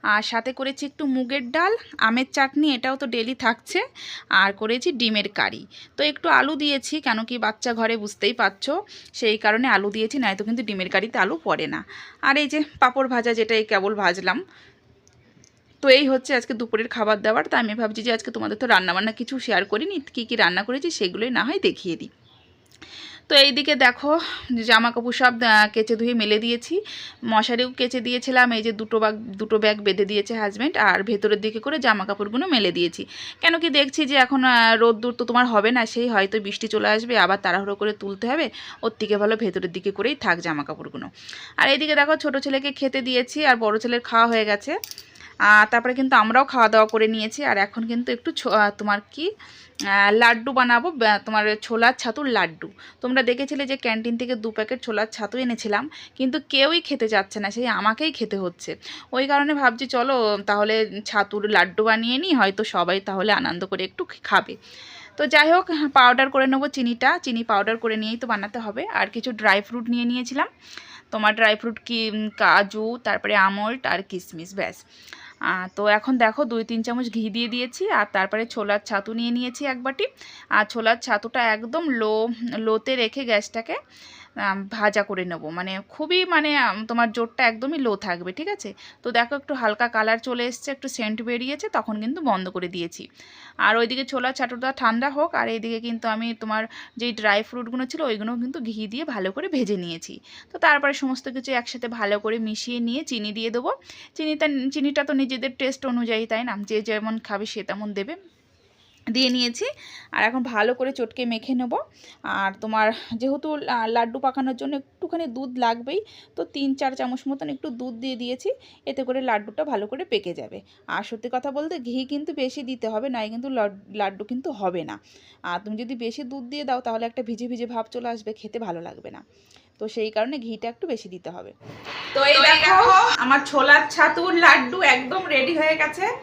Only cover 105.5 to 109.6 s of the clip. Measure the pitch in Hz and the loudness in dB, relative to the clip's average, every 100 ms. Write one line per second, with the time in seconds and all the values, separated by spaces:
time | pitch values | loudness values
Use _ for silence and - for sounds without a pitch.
105.5 | 262 269 262 262 240 233 220 226 220 247 | -4 -4 -4 -4 -4 -2 -2 -2 -4 -4
106.5 | 196 208 214 220 214 220 226 - 202 214 | -6 -4 -4 -2 -4 -4 -6 -6 -8 -6
107.5 | 220 190 196 214 196 202 349 370 _ _ | -8 -8 -8 -6 -6 -8 -10 -16 _ _
108.5 | _ _ _ _ _ - 226 262 247 240 | _ _ _ _ _ -4 0 2 2 -2
109.5 | 233 | -2